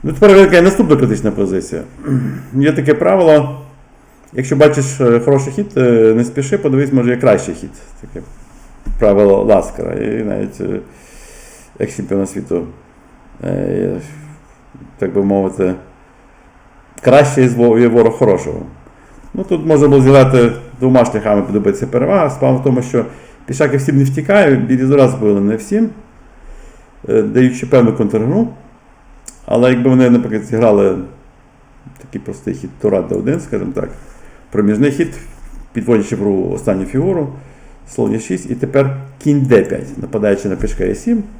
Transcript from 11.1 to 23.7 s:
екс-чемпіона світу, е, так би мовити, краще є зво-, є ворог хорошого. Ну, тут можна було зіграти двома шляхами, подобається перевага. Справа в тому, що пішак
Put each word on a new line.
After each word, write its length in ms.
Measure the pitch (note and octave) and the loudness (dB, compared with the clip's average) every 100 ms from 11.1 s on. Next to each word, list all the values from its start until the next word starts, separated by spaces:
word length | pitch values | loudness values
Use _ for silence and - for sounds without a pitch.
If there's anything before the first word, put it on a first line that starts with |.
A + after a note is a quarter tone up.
| - - - - - - - | -20 -20 -20 -20 -20 -20 -8
екс-чемпіона 460 | G#2 - G2 G2 F#2+ | -8 -8 -6 -4 -4
світу, 420 | G2 - F2 E2 - _ _ _ _ _ - | -8 -6 -6 -6 -16 _ _ _ _ _ -12
е, 580 | F#2 - F#2 F2+ F#2 F#2 - - - - _ _ _ - - - | -8 -6 -4 -4 -4 -6 -12 -20 -20 -20 _ _ _ -20 -20 -8
так 160 | F#2+ | -4
би 100 | F#2+ | -2
мовити, 500 | G2 G2 F#2 F2+ F#2 F#2 - _ _ _ _ _ _ _ _ _ _ - | 0 0 -2 -2 -4 -4 -12 _ _ _ _ _ _ _ _ _ _ -4
краще 400 | - C3+ C3+ C#3 | 2 4 4 2
є 60 | B2+ | 2
зво-, 320 | A#2 A#2+ A2+ | 4 2 4
є 80 | A#2+ | 4
ворог 260 | A#2+ A2+ | 4 2
хорошого. 480 | - A2+ F2+ D2+ E2+ - - - _ - - - | 2 0 0 -2 -10 -12 -18 -20 _ -20 -20 -14
Ну, 100 | - | -12
тут 220 | F#3+ E3+ D#3 | -4 -4 2
можна 220 | D#3 C#3+ | 4 4
було 140 | C#3 | 4
зіграти 500 | C3 C#3 C3 B2+ A#2+ - - - | 6 6 6 4 2 0 -14 -4
двома 260 | B2+ B2+ A#2 | 2 4 2
шляхами, 360 | G#2+ G#2+ G2+ | 0 0 0
подобається 460 | F#2 G#2 G2+ G2 A#2+ | 0 -2 -2 -2 -4
перевага. 420 | - D3+ G3 D3+ | -2 0 0 0
Справа 280 | - C3+ B2+ | 0 0 0
в 60 | |
тому, 180 | C3+ B2+ | 0 -2
що 240 | B2 B2 A2 - - - - | -2 -4 -4 -12 -20 -20 -12
пішак 280 | C3 D3 | -2 0